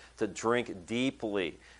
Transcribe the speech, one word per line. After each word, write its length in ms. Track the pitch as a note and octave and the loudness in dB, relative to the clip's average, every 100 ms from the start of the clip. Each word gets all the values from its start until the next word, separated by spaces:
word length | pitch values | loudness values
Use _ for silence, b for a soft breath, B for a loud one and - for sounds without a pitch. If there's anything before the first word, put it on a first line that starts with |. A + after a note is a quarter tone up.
| b - | b -2
to 80 | G#2+ | -2
drink 580 | F2 A2+ A#2+ A2+ G2 | 0 2 2 0 -8
deeply 720 | E2+ A#2 C3 - A2 G2+ E2 - b b | -4 0 0 0 -2 0 -2 -4 b b